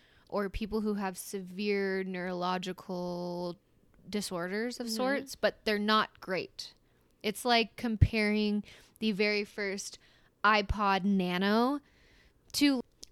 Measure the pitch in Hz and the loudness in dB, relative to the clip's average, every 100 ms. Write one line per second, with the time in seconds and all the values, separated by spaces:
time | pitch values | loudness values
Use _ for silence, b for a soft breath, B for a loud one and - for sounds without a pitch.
0 | b b b 202 202 - 214 214 214 202 | b b b -4 -4 -4 -4 -2 0 -2
1 | 190 185 - 202 180 180 208 202 196 190 | -4 -6 -8 -10 -8 -4 0 0 0 -2
2 | 190 185 180 180 180 185 180 175 - 180 | -4 -4 -4 -2 -2 -2 -4 -8 -8 -6
3 | 180 175 175 175 175 175 _ _ _ - | -6 -6 -6 -6 -6 -8 _ _ _ -20
4 | - 208 196 180 180 202 240 240 240 220 | -8 -6 -4 -6 -4 -4 -4 -6 -6 -2
5 | 254 277 277 - - - - 208 208 214 | 0 0 -4 -2 0 0 -2 0 4 2
6 | - - - 185 - - - - _ _ | 2 -4 -6 -4 -4 -10 -18 -18 _ _
7 | _ _ 214 202 247 233 226 - 240 220 | _ _ -6 -2 2 2 2 -2 -2 4
8 | - 226 208 208 214 208 - B B B | 4 6 2 2 2 0 -4 B B B
9 | 220 196 208 208 202 - 202 196 - - | -2 2 2 0 -4 -6 -6 -6 -10 -14
10 | b b b _ 208 214 202 202 202 190 | b b b _ 4 4 2 0 2 2
11 | 196 196 180 180 196 220 247 285 b b | 4 2 2 2 2 4 2 0 b b
12 | b b b b _ - 285 262 - _ | b b b b _ 2 2 2 -2 _
13 | - | -12